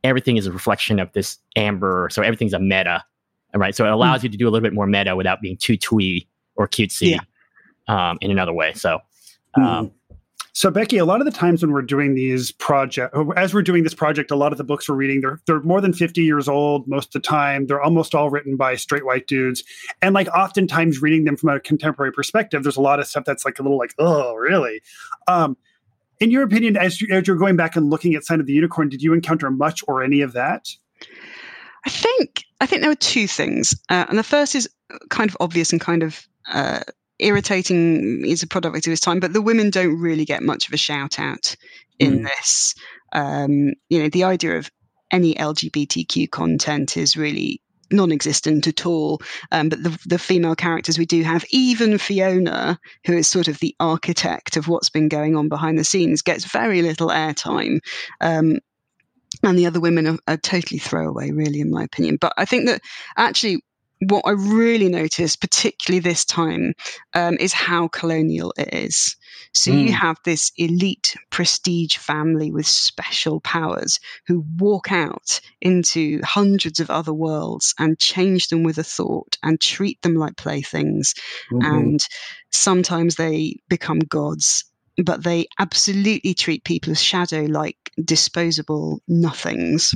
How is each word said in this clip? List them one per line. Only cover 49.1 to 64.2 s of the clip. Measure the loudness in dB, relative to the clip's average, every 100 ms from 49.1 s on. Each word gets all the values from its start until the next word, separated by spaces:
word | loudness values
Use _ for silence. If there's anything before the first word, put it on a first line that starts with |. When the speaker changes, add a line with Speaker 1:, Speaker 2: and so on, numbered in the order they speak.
| -4 -6 -14 -4
Speaker 3:
Um, | 0 0
but | 0
the, | -4 -6 -4
the | -4
female | 2 2 2 0
characters | -2 -2 -2 -2
we |
do | 2 2
have, | 2 0 0
even | 2 2 4 2 2
Fiona, | 0 2 4 4 2 0 -2 -4 -8 -8
who | 0
is | 2 2
sort | 2 0
of | -2
the | -4 -2
architect | 0 0 -2 -2 -2 -4 -4 -4
of | 0
what's | 0 0
been | 0 0
going | 0 0 0
on | 0
behind | -2 0 0
the |
scenes, | 0 0 2 0
gets | 0 -4 -4
very | -2 0 2
little | 0 0 -2
airtime. | 0 -2 -4 -4 -4 -2 -2 -4 -12 -14 -4
Um, | 0 2 2 2 _ _ _ _ _ _ _ 0
and | 4 4
the | 4
other | 2
women | 2 2 2
are, | 0 -2
are | -4
totally | 0 -2 -2 -8
throwaway, | -4 -4 -4 -4 -4
really, | -2 -2 -2
in | -2
my | -2
opinion. | -4 -2 0 2
But | 0 -2
I | 0
think | 0
that | 0 -2 -6 -18 -10 -2
actually | 0 0 -2 -2 _ _ _ _ 0
what | 2